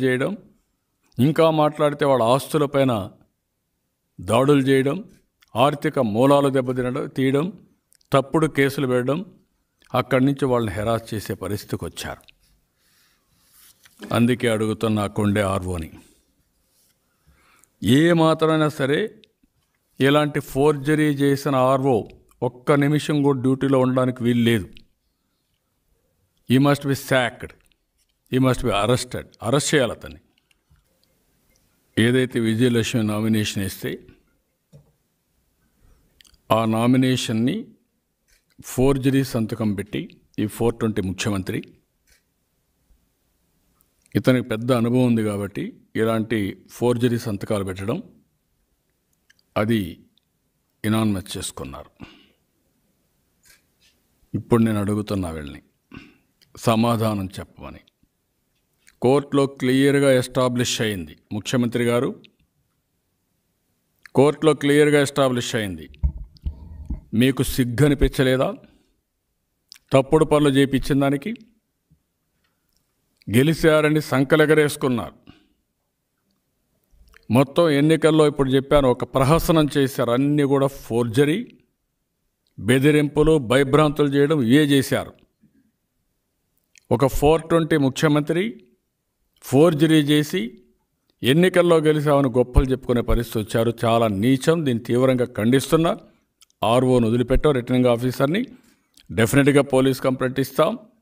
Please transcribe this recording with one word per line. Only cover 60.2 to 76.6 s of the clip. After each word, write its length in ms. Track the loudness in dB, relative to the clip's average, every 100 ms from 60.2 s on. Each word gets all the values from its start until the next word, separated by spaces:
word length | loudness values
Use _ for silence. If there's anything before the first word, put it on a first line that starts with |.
| 0 -2 -2 0 -2 -2 -4
అయింది, 280 | -6 -10 -16 -12 -10
ముఖ్యమంత్రి 500 | -4 -2 -2 -2 0
గారు, 200 | 0 -2 -6 _ _ _ _ _ _ _ _ _ _ _ _ _ _ _ _ _ _ -6
కోర్టులో 400 | 2 2 2 0 2
క్లియర్గా 380 | 2 4 4 4 2
ఎస్టాబ్లిష్ 460 | 0 0 0 -4 -4
అయింది. 260 | -6 -8 -14 -6 -6 -6 -16 -14 -12 -12 -16 -18 -14 -14 -6
మీకు 280 | 0 0 0 -2
సిగ్గు 320 | -2 -2 0 2
అనిపించలేదా 640 | 2 0 0 0 0 -2 -6 -16 _ _ _ _ _ _ _ _ _ _ -20 _
తప్పుడు 340 | 0 2 2 4
పనులు 200 | 2 2 2
చేయించిన 400 | 2 0 0 0
దానికి? 280 | 0 -2 -6 -12 _ _ _ _ _ _ _ _ _ _ _ _ _ _ _ _ _ _ -2
గెలిచారని 720 | 2 2 2 2 4 2 0 0
సంకలెగరేసుకున్నారు. 1080 | -2 2 4 4 4 2 0 -4 -4 -6 -14 _ -20 _ _ _ _ _ _ _ _ _ _ _ _